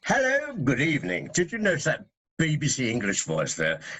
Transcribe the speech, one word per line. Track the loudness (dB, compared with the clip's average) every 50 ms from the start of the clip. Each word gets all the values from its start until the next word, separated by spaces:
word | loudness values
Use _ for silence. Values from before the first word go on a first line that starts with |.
| _
Hello, | 0 2 2 2 2 2 0 0 -2 -6
good | -2 0 0 2 2
evening. | 2 2 0 0 0 -2 -4 -4 -4 -4 0
Did | 0 0 0
you | -2 -2
notice | 0 2 2 2 0
that | -2 -2 -2 -4 _ _ _ _ _ _
B | _ 2 2 2
B | 2 2
C | 0 0 2 0 0
English | 0 0 0 0 0 0 0
voice | -2 0 0 0 -2 -2
there? | 0 0 0 0 -2 -6 -12 -14